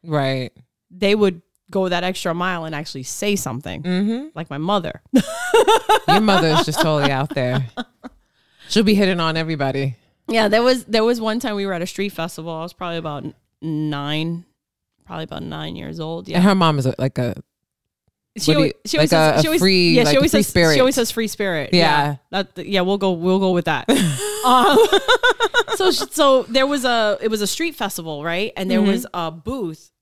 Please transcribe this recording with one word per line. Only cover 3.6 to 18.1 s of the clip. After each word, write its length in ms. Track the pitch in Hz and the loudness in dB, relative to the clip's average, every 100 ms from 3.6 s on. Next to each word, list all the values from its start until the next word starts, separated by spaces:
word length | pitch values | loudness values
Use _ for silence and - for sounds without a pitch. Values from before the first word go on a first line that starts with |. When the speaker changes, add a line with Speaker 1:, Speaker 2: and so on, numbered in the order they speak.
| 113 90 | -10 -8
Speaker 1:
Mm-hmm. 440 | 175 180 208 233 311 | -2 0 0 -4 -8
Speaker 2:
Like 160 | - 165 | -14 -12
my 80 | 143 | -8
mother. 420 | 165 202 165 - _ | -2 -2 -4 -12 _
<laughs> 960 | 262 - 659 719 453 - 453 - 427 - | 0 0 -6 2 4 4 2 4 2 4
Speaker 1:
Your 120 | 392 | 4
mother 260 | 214 196 - | 4 4 4
is 160 | - 349 | 2 0
just 140 | 151 | 0
totally 320 | 294 151 139 | 0 2 0
out 160 | 135 135 - | 0 -2 -2
there. 300 | 123 131 123 - - _ - _ _ _ _ _ - | -2 -2 -4 -10 -14 _ -20 _ _ _ _ _ -2
She'll 140 | 214 | 2
be 120 | 208 | 4
hitting 260 | 202 190 175 | 4 2 2
on 160 | 160 160 | -2 -2
everybody. 600 | 160 156 135 135 139 120 _ _ - | -4 -2 -2 -2 -4 -6 _ _ -4
Speaker 2:
Yeah, 200 | 226 214 | 0 2
there 140 | 214 | 4
was, 220 | 247 254 - | 4 2 0
there 180 | 220 | 0
was 160 | 220 240 | 2 0
one 180 | 220 220 | -2 -4
time 140 | 240 208 | -4 -4
we 100 | 196 | -4
were 60 | |
at 100 | 175 | -4
a 40 | 180 | -6
street 240 | - 202 | -6 -6
festival. 420 | 180 170 - 165 | -6 -10 -8 -10
I 100 | 160 | -10
was 100 | 170 | -12
probably 240 | - 180 170 | -10 -8 -8
about 280 | 165 143 | -8 -10
n-, 100 | 151 - _ _ 160 151 151 | -12 -16 _ _ -6 -4 -4
nine, 540 | 143 143 156 165 170 175 _ _ _ _ _ - | -4 -4 -2 -4 -6 -12 _ _ _ _ _ -16
probably 180 | 170 | -12
about 180 | 160 - | -10 -10
nine 340 | 160 156 156 - | -10 -10 -10 -12
years 240 | - 165 | -12 -10
old. 280 | 160 165 190 | -10 -10 -6
Yeah. 80 | 180 | 0
Speaker 1:
And 60 | |
her 100 | 190 | 2
mom 240 | 190 165 147 | 4 2 2
is 80 | 127 | -2
a, 80 | - | -2
like 200 | 131 - | -4 -4
a 160 | 120 - - _ _ _ _ _ _ | -6 -6 -16 _ _ _ _ _ _